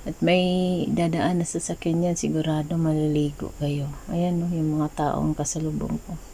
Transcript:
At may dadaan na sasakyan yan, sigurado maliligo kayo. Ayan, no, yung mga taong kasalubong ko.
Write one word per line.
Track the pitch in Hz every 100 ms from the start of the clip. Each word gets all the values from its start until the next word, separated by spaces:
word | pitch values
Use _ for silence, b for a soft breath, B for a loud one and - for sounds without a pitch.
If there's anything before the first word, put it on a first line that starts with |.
At | - -
may | - 185 180 180 185 180 -
dadaan | 202 170 165 - 180
na | 170
sasakyan | 170 - 165 170 165 175
yan, | 170
sigurado | 151 156 160 156 151 165
maliligo | 165 156 151 147 147 147 - -
kayo. | 147 143 143 143 -
Ayan, | 170 175 175
no, | 175
yung | 170 156 151
mga | 151 -
taong | 147 - 156
kasalubong | 151 147 160 156 147 147 151
ko. | - 165 -